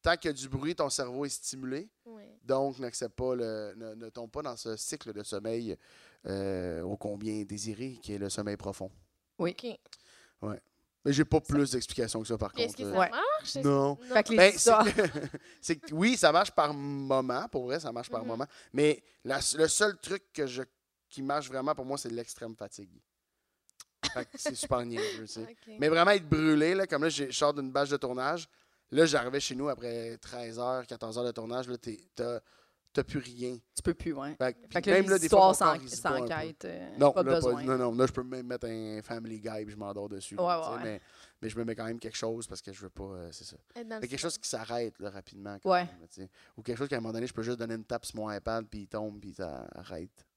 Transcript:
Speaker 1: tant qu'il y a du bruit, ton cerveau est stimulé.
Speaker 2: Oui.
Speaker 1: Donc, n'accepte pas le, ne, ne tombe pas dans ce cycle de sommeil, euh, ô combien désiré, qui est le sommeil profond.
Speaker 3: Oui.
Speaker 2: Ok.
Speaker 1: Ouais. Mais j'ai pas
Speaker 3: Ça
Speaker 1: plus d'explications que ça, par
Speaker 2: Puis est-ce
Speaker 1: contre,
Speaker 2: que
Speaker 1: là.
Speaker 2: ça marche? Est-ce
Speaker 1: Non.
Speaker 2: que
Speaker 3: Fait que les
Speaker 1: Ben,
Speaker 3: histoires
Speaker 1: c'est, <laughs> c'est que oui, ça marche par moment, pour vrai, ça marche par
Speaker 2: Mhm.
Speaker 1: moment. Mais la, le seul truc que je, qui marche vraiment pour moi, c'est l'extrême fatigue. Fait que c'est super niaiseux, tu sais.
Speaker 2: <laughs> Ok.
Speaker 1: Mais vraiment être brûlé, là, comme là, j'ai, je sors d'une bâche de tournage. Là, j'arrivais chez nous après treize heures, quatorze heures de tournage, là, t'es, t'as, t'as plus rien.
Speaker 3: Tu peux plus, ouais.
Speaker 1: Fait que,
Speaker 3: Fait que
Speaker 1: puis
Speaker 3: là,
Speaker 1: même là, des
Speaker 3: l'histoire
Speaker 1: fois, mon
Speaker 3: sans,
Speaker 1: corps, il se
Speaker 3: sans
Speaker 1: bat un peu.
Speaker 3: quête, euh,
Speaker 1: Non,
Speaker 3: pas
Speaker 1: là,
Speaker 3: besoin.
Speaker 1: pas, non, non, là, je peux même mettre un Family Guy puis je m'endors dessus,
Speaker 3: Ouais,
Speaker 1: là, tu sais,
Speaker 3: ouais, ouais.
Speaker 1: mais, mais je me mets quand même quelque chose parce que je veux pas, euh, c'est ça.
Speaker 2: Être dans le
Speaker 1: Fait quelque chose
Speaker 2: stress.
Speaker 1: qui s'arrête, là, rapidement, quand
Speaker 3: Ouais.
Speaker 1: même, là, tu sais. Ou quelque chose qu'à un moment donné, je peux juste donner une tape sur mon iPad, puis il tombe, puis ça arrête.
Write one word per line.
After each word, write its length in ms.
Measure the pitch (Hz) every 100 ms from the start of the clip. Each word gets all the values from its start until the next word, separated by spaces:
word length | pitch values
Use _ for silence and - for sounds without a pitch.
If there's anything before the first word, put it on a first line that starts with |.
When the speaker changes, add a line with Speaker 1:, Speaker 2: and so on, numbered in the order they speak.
Speaker 1:
tant 160 | 165 170
qu'il 140 | 170
y 0 |
a 60 | 139
du 120 | 131
bruit, 280 | 135 147 170
ton 140 | 147
cerveau 340 | - 127 127
est 40 | 143
stimulé. 600 | - - 135 131 135 208 _ 240
Speaker 2:
Oui. 160 | 220 208 214
Speaker 1:
Donc, 340 | 120 131 139 127
n'accepte 380 | 127 - 117 -
pas 180 | 127
le, 400 | 127 113 110 104 101
ne, 180 | 113 110
ne 120 | 113
tombe 200 | 120 117
pas 120 | 143
dans 140 | 151 120
ce 200 | 113 110
cycle 360 | - 147 117
de 120 | 101
sommeil, 520 | 104 101 107 117 113 87 _ - - _ -
euh, 560 | 98 98 95 90 82
ô 140 | 90 107
combien 460 | - 101 107 107
désiré, 560 | 98 101 104 104 131 123
qui 140 | -
est 40 | 101
le 100 | 101
sommeil 280 | - 104 101
profond. 360 | 101 - 95 - _ _ _ _
Speaker 3:
Oui. 160 | 170 175
Speaker 2:
Ok. 160 | 240 - _ - _ - _ _ 107
Speaker 1:
Ouais. 120 | 98 _ _ _ _
Mais 80 | -
j'ai 120 | 139
pas 140 | 151 160
Speaker 3:
Ça 140 | -
Speaker 1:
plus 160 | 143 139
d'explications 500 | 127 - - 113 117
que 60 | 110
ça, 100 | 110
par 140 | 104
Speaker 2:
Puis 100 | -
est-ce 140 | 233 -
Speaker 1:
contre, 140 | 202
Speaker 2:
que 40 | 185
Speaker 1:
là. 80 | 175
Speaker 2:
ça 40 |
marche? 460 | 247 453 622 - 277
Est-ce 20 | 143
Speaker 1:
Non. 300 | 139 139 143
Speaker 2:
que 80 | 247
Speaker 3:
Fait 160 | 247
que 80 | 220
les 60 | 226
Speaker 1:
Ben, 180 | 185
Speaker 3:
histoires 320 | 202 233 220 214
Speaker 1:
c'est, 260 | 208 180 147 143 -
<laughs> 180 | - -
c'est 160 | - 160
que 160 | -
oui, 220 | 156 208 254
ça 140 | 160
marche 220 | 160 196
par 200 | - 147
moment, 720 | 143 143 139 135 131 131 123 120
pour 160 | 147
vrai, 160 | 123 147
ça 100 | 151
marche 180 | 117 120
par 120 | 117
Speaker 2:
Mhm. 60 | 113
Speaker 1:
moment. 180 | 113 143 - -
Mais 300 | 127 151 151 _ _
la, 160 | 117 135 - 151
le 100 | 160
seul 300 | - 208 190
truc 240 | - 196 _
que 140 | - 139
je, 160 | 123 127 _ _ _ _
qui 140 | -
marche 260 | 135 143 135
vraiment 260 | 131 139
pour 100 | 139
moi, 140 | 131 135
c'est 120 | 127
l'extrême 440 | 117 117 - 117 110
fatigue. 440 | 101 - 98 87 _ _ _ _ _ _ _ _ - _ -
Fait 120 | -
que 60 | - -
c'est 180 | 302
super 300 | 262 - -
niaiseux, 420 | 120 - 427 370 -
tu 0 |
sais. 140 | -
Speaker 2:
<laughs> 100 | 113
Ok. 240 | - - -
Speaker 1:
Mais 80 | 147
vraiment 240 | 165 180
être 160 | 208 156
brûlé, 460 | 156 156 151 156 190
là, 100 | 190
comme 160 | 147
là, 60 | 160
j'ai, 240 | 143 139
je 40 | 123
sors 160 | 147
d'une 180 | 143 131
bâche 160 | 131 139
de 80 | 139
tournage. 520 | 131 127 131 170 160 _ _ _ _
Là, 140 | 131 160
j'arrivais 340 | 143 120 139
chez 160 | - 127
nous 120 | 143
après 500 | 123 120 117 113 113
treize 400 | - 123 117 113
heures, 260 | 120 127 120
quatorze 320 | 117 117 110
heures 60 |
de 80 | 123
tournage, 340 | 117 110 123 127
là, 120 | 120
t'es, 200 | 120 104 -
t'as, 260 | - 120 117 _ _ _ _ _
t'as 100 | -
plus 180 | 135 147
rien. 360 | 123 120 123 123 _
Speaker 3:
Tu 80 | -
peux 120 | -
plus, 180 | 170 170
ouais. 220 | 143 139 151
Speaker 1:
Fait 160 | 127
que, 60 | 123
Speaker 3:
Fait 80 | -
que 120 | 175
Speaker 1:
puis 100 | 202
Speaker 3:
là, 60 | 185
Speaker 1:
même 80 | 196
là, 80 | 190
des 60 |
Speaker 3:
l'histoire 340 | 160 202 190 -
Speaker 1:
fois, 100 | 170
mon 60 |
Speaker 3:
sans, 60 | 143
Speaker 1:
corps, 40 | 131
il 40 |
se 60 | 117
Speaker 3:
sans 140 | -
Speaker 1:
bat 60 | 139
un 40 | 120 156
peu. 40 | 160
Speaker 3:
quête, 180 | - 92
euh, 220 | 87 92 98
Speaker 1:
Non, 140 | 143
Speaker 3:
pas 100 | 185
Speaker 1:
là, 120 | 135 165
Speaker 3:
besoin. 180 | 131
Speaker 1:
pas, 80 | 123
non, 160 | 127 131
non, 160 | 123
là, 120 | 117 131
je 60 |
peux 100 | -
même 240 | 127 127 123
mettre 200 | 123 117
un 340 | 113 110 107
Family 380 | 107 117 113 110
Guy 240 | 110 110
puis 60 | 107
je 60 | 104
m'endors 320 | 101 101 104
dessus, 240 | 98 - 104
Speaker 3:
Ouais, 100 | 180
Speaker 1:
là, 140 | 170
tu 40 |
sais, 60 | 160
Speaker 3:
ouais, 40 | -
ouais. 60 |
Speaker 1:
mais, 160 | 113 104 _ - - _
mais 80 | 110
je 80 | 110
me 60 |
mets 100 | 117
quand 120 | 113 113
même 120 | 117
quelque 200 | 113 -
chose 280 | 113 117 113
parce 140 | 95
que 100 | -
je 120 | 95
veux 80 | 95
pas, 120 | -
euh, 240 | 98 92 85
c'est 120 | -
ça. 120 | 87 - _ 240
Speaker 2:
Être 120 | 226
dans 60 |
le 80 | 220
Speaker 1:
Fait 60 | 123
quelque 120 | 135
chose 120 | 165
Speaker 2:
stress. 80 | -
Speaker 1:
qui 60 | -
s'arrête, 480 | 120 113 120 113 -
là, 100 | 101
rapidement, 480 | 98 - 101 101 101
quand 80 | 190
Speaker 3:
Ouais. 140 | 180
Speaker 1:
même, 160 | 175 87
là, 40 | 85
tu 60 | -
sais. 80 | 92 _ - -
Ou 40 |
quelque 140 | 113 117
chose 120 | 139
qu'à 80 | 135
un 40 |
moment 140 | 113
donné, 120 | 113 120
je 60 |
peux 100 | -
juste 160 | 113 120
donner 180 | 113 113
une 80 | 107
tape 180 | 120
sur 120 | - 110
mon 140 | 107
iPad, 360 | 104 113 113 107
puis 100 | 107
il 80 | 98
tombe, 300 | 110 107 104
puis 120 | 104
ça 340 | - 90 65 50
arrête. 520 | - 90 85 92 _ _